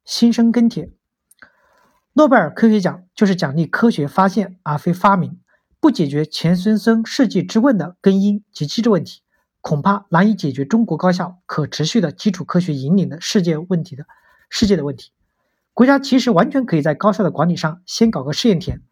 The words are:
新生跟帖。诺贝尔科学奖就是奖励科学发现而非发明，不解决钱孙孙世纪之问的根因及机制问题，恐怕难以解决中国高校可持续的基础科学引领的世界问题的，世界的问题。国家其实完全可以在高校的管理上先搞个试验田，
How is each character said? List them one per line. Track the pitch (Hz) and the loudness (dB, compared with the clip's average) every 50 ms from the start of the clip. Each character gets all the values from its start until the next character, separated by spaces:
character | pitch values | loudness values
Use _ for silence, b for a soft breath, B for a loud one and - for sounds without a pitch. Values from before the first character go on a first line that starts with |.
| _ | _
新 | - - - - 240 | -10 -2 2 2 2
生 | 226 - 233 233 220 | 4 2 2 2 2
跟 | 240 233 233 | 2 2 2
帖。 | - - - - - _ _ _ _ _ _ _ _ b b b b b b b b b b b b b b b _ | 0 -2 -10 -12 -18 _ _ _ _ _ _ _ _ b b b b b b b b b b b b b b b _
诺 | 254 302 285 | 4 4 6
贝 | 269 233 | 6 4
尔 | 180 147 - | 2 0 -2
科 | - - 226 | 2 2 4
学 | 214 214 | 4 2
奖 | 180 170 139 - - _ _ | 0 -2 -6 -6 -16 _ _
就 | - 220 190 | 0 0 0
是 | 196 | 2
奖 | 175 180 139 135 160 | 0 -2 -4 -2 -2
励 | 165 | -2
科 | 143 - - - 240 | -2 -2 0 0 0
学 | - - 143 143 | 0 0 -4 -4
发 | - - 190 196 | 0 0 0 2
现 | 185 233 190 - - _ _ | 0 -2 -6 -6 -8 _ _
而 | 160 147 147 | -6 -6 -4
非 | - 180 175 | -2 -4 -4
发 | - - 202 196 190 | 2 2 2 2 2
明， | 151 127 143 - _ _ _ _ _ _ _ _ | 0 -4 -8 -16 _ _ _ _ _ _ _ _
不 | - 311 | 0 0
解 | - - 170 139 | 2 2 -2 -2
决 | 135 147 156 | -2 -4 -4
钱 | - - - - 160 180 | -4 -8 -4 0 0 0
孙 | 180 180 214 220 208 | 0 0 0 0 0
孙 | - 233 226 226 226 | 2 2 0 0 0
世 | - - - 269 185 | -4 -2 0 0 0
纪 | - 190 156 | 0 -2 -4
之 | 180 - 220 | 0 -2 0
问 | 220 285 269 185 | 2 2 2 0
的 | 147 - 180 _ | -2 -6 -10 _
根 | - 196 196 196 | 2 2 2 4
因 | 196 202 208 208 - _ _ | 2 0 0 -2 -6 _ _
及 | - 156 | -8 -8
机 | 147 - - | -6 -4 -2
制 | 220 240 | 0 2
问 | 208 170 - | 2 2 0
题， | - - _ _ _ _ _ _ _ _ _ | -4 -14 _ _ _ _ _ _ _ _ _
恐 | _ - 165 143 | _ -4 -4 0
怕 | 139 202 202 202 - _ | 0 0 0 0 -4 _
难 | 165 165 190 220 | 0 2 2 2
以 | 220 | 0
解 | 180 - 147 127 | 0 -4 -6 -4
决 | 135 139 | -4 -4
中 | 139 - 226 233 | -2 0 0 0
国 | - 165 151 | 0 -2 -2
高 | - 185 | 0 0
校 | 180 185 180 175 - _ _ | 0 0 -4 -8 -10 _ _
可 | _ - - 147 123 | _ -6 -6 -6 -6
持 | - - 151 | -4 -6 -6
续 | 156 - 240 | -2 -2 -2
的 | 180 151 - | -2 -2 -6
基 | - - 214 | -4 -4 -4
础 | 185 - 143 | -4 -4 -10
科 | - - 180 | -4 -2 -2
学 | 180 175 151 | -2 -2 -4
引 | 135 131 139 175 | -4 -2 0 0
领 | 202 170 135 | 0 0 -2
的 | 135 160 | -6 -10
世 | - - - 208 | -10 -2 -2 0
界 | 175 175 160 151 | 0 0 -2 -4
问 | 175 180 190 175 151 | -4 -4 -4 -4 -4
题 | - 135 | -6 -12
的， | 127 156 b b b b b b b b b | -18 -18 b b b b b b b b b
世 | - - - | -4 -2 0
界 | 196 202 165 | 2 2 0
的 | 139 | 0
问 | 147 139 | -6 -8
题。 | 117 - _ _ _ _ _ _ _ _ _ _ _ _ _ _ | -10 -14 _ _ _ _ _ _ _ _ _ _ _ _ _ _
国 | - 240 | 2 4
家 | 277 277 269 | 6 6 4
其 | 277 - - 262 | 2 2 0 2
实 | - 240 | 2 2
完 | 214 165 208 302 | 2 2 2 2
全 | - 277 254 | 0 -4 -2
可 | 233 175 156 | 0 -2 0
以 | |
在 | 143 160 147 | 0 0 -2
高 | 143 - 214 | 0 0 0
校 | 202 - 208 | 0 0 -2
的 | 160 | -2
管 | - - 165 175 | 0 0 0 0
理 | 175 - | 0 -2
上 | - 156 160 - _ | -4 -6 -6 -8 _
先 | - - - 226 226 | -14 -2 0 0 0
搞 | - 156 127 | 0 -2 -6
个 | 139 | -6
试 | 151 - - 240 | -6 -2 0 0
验 | 196 156 | 0 0
田， | - - 127 - - _ | -2 -6 -10 -10 -12 _